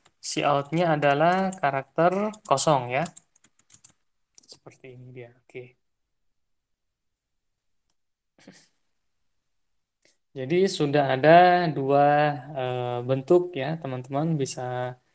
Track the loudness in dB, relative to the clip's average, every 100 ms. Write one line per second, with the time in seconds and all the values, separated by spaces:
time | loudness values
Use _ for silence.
0 | _ _ -6 -2 0 0 -2 -2 0 2
1 | 2 2 2 2 -2 -4 -4 -4 -6 0
2 | 0 0 -4 -6 -2 0 2 0 0 -6
3 | -6 -10 _ _ _ _ _ -20 -20 _
4 | _ _ _ _ -20 -20 -20 -20 -20 -20
5 | -20 -20 -20 _ _ -18 -18 _ _ _
6 | _ _ _ _ _ _ _ _ _ _
7 | _ _ _ _ _ _ _ _ _ _
8 | _ _ _ _ -20 -20 -20 _ _ _
9 | _ _ _ _ _ _ _ _ _ _
10 | _ _ _ -12 -4 0 0 0 0 0
11 | 0 2 6 8 8 4 0 -2 0 4
12 | 4 4 0 -2 -8 -8 -6 -4 -6 -6
13 | -4 -2 2 2 2 -6 -6 -6 -8 -10
14 | -6 -4 -2 -2 -4 -6 -6 -6 -8 -10
15 | _